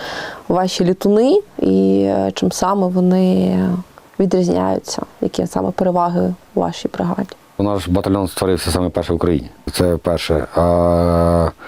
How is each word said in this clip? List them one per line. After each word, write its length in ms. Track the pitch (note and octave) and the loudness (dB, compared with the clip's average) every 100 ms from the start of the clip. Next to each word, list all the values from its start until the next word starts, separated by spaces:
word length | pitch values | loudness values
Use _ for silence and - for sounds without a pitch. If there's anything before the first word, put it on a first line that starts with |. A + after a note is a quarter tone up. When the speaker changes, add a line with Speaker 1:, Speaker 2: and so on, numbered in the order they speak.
| - - - - - | -12 -12 -12 -12 -4
Speaker 1:
ваші 360 | E3+ F#3 - | -2 -2 -2
літуни, 560 | F3+ F#3 G3 G#3 B3 G4 G4+ - | -2 0 2 2 4 2 -2 -4
і, 440 | - F#3+ G3 G2 G2 | 0 2 2 2 0
е, 240 | F#3+ G3 | 0 -2
чим 180 | F#3+ F#3 | -2 -4
саме 340 | - F#3 G3+ F#3 | -2 -2 0 0
вони 720 | F#3 F3+ F#3 F#3 F#3 F#3 F#3 F#3 F3+ - - - - | 2 2 2 2 2 0 0 0 -2 -8 -20 -12 -4
відрізняються, 840 | F#3+ F#3 F3 - F#2+ F#2+ - - - - | 0 2 2 0 0 -2 -4 -8 -10 -6
які 260 | F3+ - F3+ | -4 -4 -4
саме 240 | F#3 F#3+ | 0 0
переваги 640 | F#3 F#3 F3+ F3 F3 F#3 F3+ - | 0 0 2 0 0 -2 -4 -6
у 60 | G3 | -2
вашій 280 | E3+ F3 - | -2 -4 -6
бригаді? 340 | - - - G3 - - - | -4 -4 -4 -6 -12 -14 -4
Speaker 2:
У 60 | |
нас 260 | G2+ G2+ F2 | -2 -2 0
батальйон 400 | F2+ G2 G2+ F#2 | 0 2 0 0
створився 420 | - F#2+ F2+ - | 0 0 0 0
саме 180 | F2+ F2+ | -2 -2
перший 240 | F2+ E2+ | -2 -2
в 40 | E2+ | 0
Україні. 340 | F2 D#2+ - - - | 2 0 -2 -10 -8
Це 240 | - F2+ E2+ | 0 0 2
перше. 500 | - E2 - D#2 C2 | 0 -2 0 -2 -2
А 960 | - E2+ F2 F2 F2 F2 E2+ E2+ E2+ E2 - | 0 2 2 2 2 2 2 4 2 0 -4